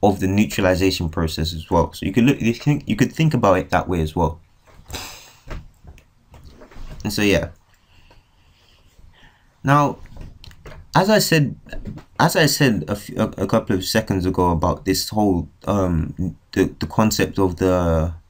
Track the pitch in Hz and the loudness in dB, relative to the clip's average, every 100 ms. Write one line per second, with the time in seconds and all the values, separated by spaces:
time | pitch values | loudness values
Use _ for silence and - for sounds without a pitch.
0 | 101 101 95 98 107 - 98 90 95 92 | 2 2 0 2 0 2 2 4 2 0
1 | 87 80 82 - 80 80 78 87 80 - | -4 -2 -4 -2 -6 -6 -2 0 0 -2
2 | - 95 117 139 110 117 - 147 - 143 | -4 2 2 2 0 -2 0 -2 -2 0
3 | 127 - 160 127 104 92 90 90 85 90 | 0 2 0 2 2 2 2 -2 -2 -2
4 | 78 85 85 - _ _ _ - - - | -2 0 -2 -2 _ _ _ -20 -16 -14
5 | - - - - - - - _ - - | -14 -18 -20 -20 -12 -12 -12 _ -20 -20
6 | _ _ _ - - - - - - - | _ _ _ -20 -20 -20 -20 -16 -14 -10
7 | 107 101 104 87 - - _ _ _ - | -6 0 2 2 0 -12 _ _ _ -20
8 | _ - _ _ _ _ _ _ _ _ | _ -20 _ _ _ _ _ _ _ _
9 | - _ - _ _ _ 131 143 143 - | -20 _ -20 _ _ _ 2 2 2 -2
10 | - - - - - - - - - - | -16 -18 -18 -18 -20 -20 -20 -20 -2 2
11 | 190 214 - 165 139 - - - - - | 4 4 4 2 2 -2 -12 -12 -12 -14
12 | - _ 170 185 - - 139 101 - 101 | -18 _ 0 4 2 4 2 2 -2 -8
13 | - - 107 - 98 113 - 98 90 113 | -8 -4 -4 -2 0 0 0 -4 0 -2
14 | 110 98 90 92 90 85 87 - - 92 | 0 0 0 0 2 2 0 -2 0 -2
15 | - 107 104 90 80 _ - 101 92 85 | -2 0 2 2 -2 _ -2 0 2 0
16 | 78 - 90 - _ - 95 - - - | -2 -4 -6 -6 _ 0 0 0 -6 0
17 | 107 - 92 - 95 87 92 90 87 82 | 0 2 -2 0 0 2 2 2 2 0
18 | 80 82 _ | 0 -4 _